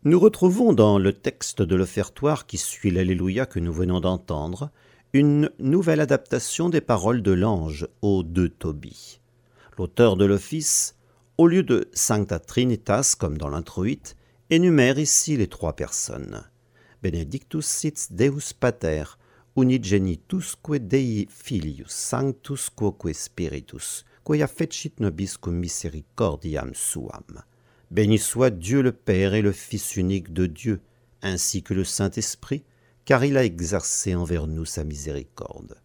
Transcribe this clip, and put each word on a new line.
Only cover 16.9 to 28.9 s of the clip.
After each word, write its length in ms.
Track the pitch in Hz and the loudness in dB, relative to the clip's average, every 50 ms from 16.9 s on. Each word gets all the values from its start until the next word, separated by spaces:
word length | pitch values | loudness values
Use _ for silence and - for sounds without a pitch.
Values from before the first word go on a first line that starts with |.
| _ _ - | _ _ -6
Benedictus 640 | 95 80 85 80 71 - 135 _ _ - 156 156 - | -4 -4 -4 -6 -6 -8 -12 _ _ -8 -8 -4 -4
sit 400 | - - - 156 147 - - - | -6 -4 -4 -6 -6 -6 -10 -10
Deus 440 | 95 87 113 139 135 147 - - - _ | -2 2 2 2 2 -2 -8 -10 -10 _
Pater, 440 | - 127 120 - - 82 78 78 76 - - _ _ _ _ _ _ _ _ | -2 -2 -2 0 -2 -2 -2 -2 -4 -8 -12 _ _ _ _ _ _ _ _
unigenitusque 1200 | - 131 127 127 131 113 101 101 101 95 95 87 78 _ _ - 190 170 - - _ _ - 151 143 | 2 2 4 2 0 0 2 2 2 2 2 -2 -4 _ _ -6 -6 -6 -6 -12 _ _ -4 -4 -4
Dei 500 | 120 92 110 135 135 123 113 104 101 - | -2 0 0 0 2 2 0 -2 -4 -4
Filius, 640 | - - - - 131 101 73 78 73 67 - - | -8 -18 -10 -6 -4 -4 -4 -4 -8 -10 -12 -12
sanctus 800 | - - - - - 123 135 139 131 - _ - 139 135 - - | -10 -8 -6 -4 -4 -2 -2 -2 -4 -6 _ -10 -10 -8 -8 -10
quoque 420 | _ - 110 101 90 _ - 85 76 | _ -2 -4 -4 -4 _ -6 -6 -6
Spiritus, 920 | - - - _ - 90 78 69 71 - _ - - - - - - - _ _ _ _ | -6 -10 -14 _ -6 -6 -6 -6 -8 -12 _ -16 -14 -12 -10 -12 -12 -14 _ _ _ _
quia 240 | - 156 151 151 139 | -2 0 0 0 -2
fecit 460 | - - 170 160 - - - 156 _ - | -2 -4 -6 -6 -6 -10 -10 -12 _ -2
nobis 360 | 113 101 80 78 98 95 - - | -2 -2 -2 -2 -6 -6 -8 -8
cum 160 | - - 85 | -6 -4 -4
misericordiam 1160 | 87 87 87 - - - 85 71 78 76 _ _ - 117 95 76 73 - 82 76 71 65 65 - | -4 -4 -4 -6 -8 -8 -8 -10 -10 -16 _ _ -2 -2 -2 -2 -4 -8 -6 -6 -6 -6 -8 -10
suam. 720 | - - - - 78 64 53 - - - _ - - - _ _ _ _ _ _ _ _ _ | -8 -8 -8 -6 -8 -10 -12 -14 -18 -20 _ -20 -20 -20 _ _ _ _ _ _ _ _ _
Béni 280 | - - 107 104 110 104 | 0 2 4 4 4 4
soit 320 | - - - 113 127 131 | 2 0 0 2 2 2
Dieu 320 | 107 87 82 90 120 139 135 | 2 0 -4 -2 0 2 2
le 80 | 127 | 2